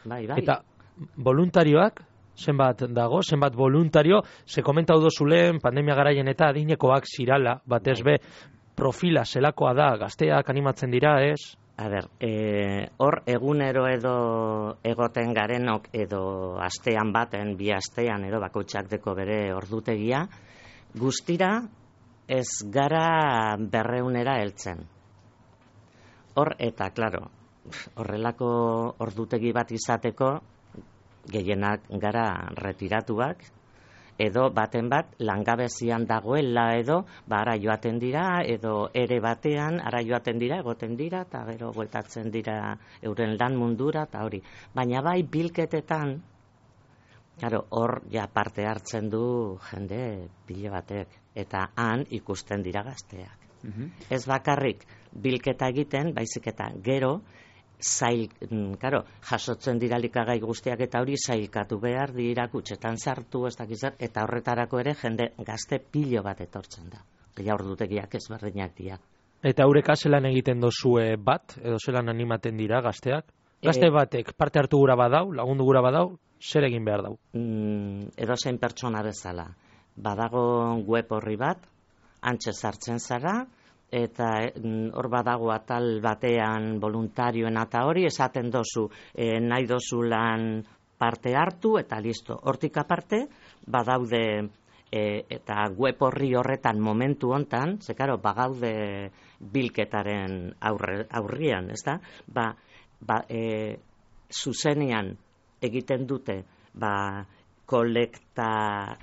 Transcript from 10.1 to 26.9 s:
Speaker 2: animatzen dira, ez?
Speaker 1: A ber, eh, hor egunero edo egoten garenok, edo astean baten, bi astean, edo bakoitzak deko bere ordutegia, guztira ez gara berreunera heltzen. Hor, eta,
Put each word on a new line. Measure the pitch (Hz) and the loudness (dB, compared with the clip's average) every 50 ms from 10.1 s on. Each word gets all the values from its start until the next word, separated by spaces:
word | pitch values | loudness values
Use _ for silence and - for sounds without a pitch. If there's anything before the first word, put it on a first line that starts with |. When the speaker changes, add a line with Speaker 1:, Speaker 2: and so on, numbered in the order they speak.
| - - 160 156 151 143 139 - | -2 0 2 4 4 4 4 2
Speaker 2:
animatzen | 139 139 139 139 131 - - 127 | 0 0 2 0 0 0 0 0
dira, | 120 123 135 151 151 139 135 | 2 4 6 6 6 6 6
ez? | 143 151 151 - - - - _ _ _ | 4 2 0 -4 -10 -18 -20 _ _ _
Speaker 1:
A | - 107 107 | -8 -6 -2
ber, | 101 98 90 - - - | -2 -2 -4 -6 -8 -6
eh, | 123 117 110 107 107 107 104 101 101 98 98 101 98 - - | -4 -2 -2 0 0 0 0 0 0 0 -2 -2 -4 -6 -2
hor | - 131 143 151 - - | 2 2 2 2 2 0
egunero | - 123 123 120 135 147 147 143 135 127 131 127 | 0 0 2 2 2 2 2 2 2 2 2 2
edo | 131 127 123 113 127 123 123 120 117 113 113 113 110 110 107 107 104 - - - | 2 2 2 2 0 2 2 2 2 0 0 0 0 0 -2 -2 -4 -6 -4 -2
egoten | 117 117 113 120 117 - 123 117 117 120 | -2 0 0 0 0 0 0 0 0 2
garenok, | 107 104 107 120 123 123 123 110 107 - - - | 0 0 0 0 0 0 0 0 -2 -4 -6 -4
edo | 113 107 90 101 98 95 95 98 95 92 92 90 92 | -4 -4 -2 -2 -4 -4 -4 -4 -4 -6 -6 -4 -4
astean | 90 92 - - - 127 113 107 107 110 98 | -4 -4 -4 -4 -2 0 2 2 2 2 2
baten, | 113 117 117 - 101 104 104 101 | 0 0 0 -2 -4 -4 -4 -4
bi | 90 101 104 | -4 -2 -2
astean, | 104 95 92 - - - 120 120 110 101 98 | -2 -2 -2 -4 -4 -2 -2 0 -2 -2 -4
edo | 95 104 110 | -4 -4 -4
bakoitzak | 101 92 - 107 101 - - 104 98 95 | -4 -4 -4 -6 -6 -4 -6 -8 -6 -4
deko | 110 98 - 110 95 | -6 -6 -4 -4 -4
bere | 92 98 98 107 107 104 98 92 | -2 -2 -2 -2 0 -2 -2 -4
ordutegia, | 95 98 95 107 113 110 - 113 107 104 113 127 139 165 196 - - - - - - - - - - - - - | -4 -6 -6 -6 -6 -4 -2 -2 0 0 0 0 0 -2 -4 -8 -14 -20 -20 -20 -20 -20 -20 -20 -20 -20 -18 -6
guztira | 110 117 135 127 - - - 170 170 190 185 208 226 247 214 - - - _ _ _ _ - - _ _ | -2 0 0 0 -2 -2 -2 0 2 2 2 2 0 -2 -6 -12 -18 -20 _ _ _ _ -20 -20 _ _
ez | - 131 131 127 - - - 104 | -4 -2 -2 -2 -2 -6 -8 -8
gara | 104 101 135 139 143 156 160 160 165 165 160 156 147 131 117 110 107 107 | -2 0 2 2 4 4 2 4 4 4 4 4 4 4 2 2 2 0
berreunera | 104 110 101 92 117 107 113 120 123 123 127 127 120 120 131 139 123 | -2 -2 0 0 0 0 0 0 0 0 0 0 0 0 0 0 0
heltzen. | 104 101 92 - - 98 87 85 80 82 - - _ _ - - - - _ _ _ _ _ _ _ _ _ - - _ _ - - - - - - - - | -2 -2 -4 -8 -8 -8 -8 -8 -10 -14 -18 -20 _ _ -20 -20 -20 -20 _ _ _ _ _ _ _ _ _ -20 -20 _ _ -20 -20 -20 -20 -20 -20 -4 0
Hor, | 139 147 160 - | 2 2 2 0
eta, | - - 117 107 - - 98 | -2 -2 -4 -2 -4 -6 -6